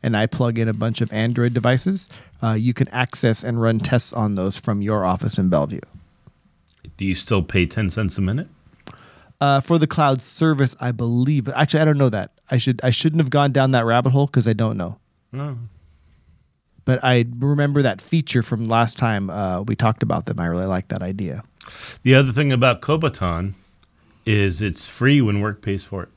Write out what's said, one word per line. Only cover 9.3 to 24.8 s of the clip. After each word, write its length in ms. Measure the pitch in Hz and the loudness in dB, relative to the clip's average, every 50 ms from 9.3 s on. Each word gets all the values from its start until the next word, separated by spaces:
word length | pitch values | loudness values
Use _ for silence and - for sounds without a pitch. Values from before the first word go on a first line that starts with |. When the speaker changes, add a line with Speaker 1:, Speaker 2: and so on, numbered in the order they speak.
| _ _ | _ _
Speaker 1:
Uh, 200 | 143 143 139 139 | 2 2 2 2
for 160 | - - 170 165 | 2 2 2 2
the 80 | 147 | 2
cloud 340 | 139 - - 151 139 135 127 | 0 2 2 2 2 2 0
service, 540 | - - - - 160 160 156 139 139 127 - _ | -4 -10 -4 0 2 2 4 2 0 0 0 _
I 100 | - 123 | -6 -6
believe. 560 | 120 110 120 117 120 123 127 139 151 139 110 | -4 -2 -2 0 0 0 2 2 0 0 -2
Actually, 320 | 139 127 127 151 - - 156 | -2 0 0 2 2 4 2
I 60 | 156 | 4
don't 120 | 156 147 | 4 4
know 120 | 139 139 123 | 4 2 2
that. 220 | 107 101 95 - _ _ _ - | 2 -2 -6 -8 _ _ _ -2
I 60 | 131 | -2
should, 240 | 123 - 135 123 - - | 0 0 0 -2 0 0
I 60 | 131 | 0
shouldn't 320 | 117 - - 160 151 165 | 0 2 0 0 2 2
have 80 | 156 127 | 0 2
gone 240 | 139 147 143 139 131 | 2 2 2 4 2
down 180 | 139 131 131 | 2 2 4
that 140 | 131 120 113 | 2 2 2
rabbit 240 | 113 113 123 123 131 | 4 2 2 2 4
hole 180 | 127 139 143 | 2 2 2
'cause 180 | 139 - 127 107 | 2 2 2 2
I 60 | 117 | 2
don't 240 | 110 107 117 110 110 | 0 0 0 -2 -2
know. 220 | 101 87 85 107 _ _ _ _ _ _ _ | -4 -6 -6 -8 _ _ _ _ _ _ _
Speaker 2:
No. 260 | - 131 143 147 120 117 117 107 - - _ _ _ _ _ _ _ _ _ _ _ _ _ _ _ _ _ _ _ _ _ | -10 -10 -8 -8 -10 -12 -14 -16 -18 -20 _ _ _ _ _ _ _ _ _ _ _ _ _ _ _ _ _ _ _ _ _
Speaker 1:
But 160 | - 127 127 - | -2 0 2 2
I 200 | 127 127 120 120 120 120 | 2 4 4 2 0 -2
remember 440 | 120 131 143 147 143 147 143 139 143 | -4 -2 0 0 2 0 2 2 2
that 200 | 135 120 95 95 | 2 2 0 -4
feature 400 | - - - 165 147 - - 123 110 | -4 -2 -2 -2 0 0 0 0 0
from 220 | - 120 107 117 | 0 -4 -4 -2
last 320 | 110 113 113 117 117 - | 0 2 2 2 2 0
time, 320 | - 123 113 107 101 98 95 | -2 -2 0 0 -2 -4 -4
uh, 320 | 90 104 101 92 92 90 | -4 -4 -4 -4 -4 -4
we 160 | 101 110 - | -4 -4 -2
talked 260 | - 120 113 113 - 117 | 0 0 0 0 0 -2
about 220 | 110 - 85 - | -2 -2 -4 -4
them. 160 | - - - | -6 -6 -4
I 40 | 85 | -4
really 180 | 85 85 87 92 | -2 -2 -2 -2
like 240 | 95 92 92 92 _ | -2 -4 -4 -4 _
that 120 | 98 95 | -8 -8
idea. 440 | 92 90 95 98 101 80 69 104 - _ _ _ - - - - - - - - _ | -6 -8 -6 -6 -8 -8 -8 -10 -14 _ _ _ -20 -20 -20 -18 -18 -18 -20 -2 _
Speaker 2:
The 120 | 127 131 | 6 6
other 180 | 131 139 131 110 | 6 6 4 0
thing 180 | 139 151 143 | 0 0 2
about 300 | 131 120 127 127 120 120 | 2 4 4 2 2 0
Kobiton 720 | - - 151 160 160 147 - - 95 90 85 82 92 98 95 - _ _ _ _ _ _ _ _ _ _ _ _ _ | 0 -2 -2 0 0 -4 -2 -2 -2 -2 -2 -2 -4 -6 -8 -12 _ _ _ _ _ _ _ _ _ _ _ _ _
is 360 | 110 107 104 101 98 85 80 | 0 2 2 2 0 0 -2
it's 280 | 107 101 87 - | -4 -4 -6 -6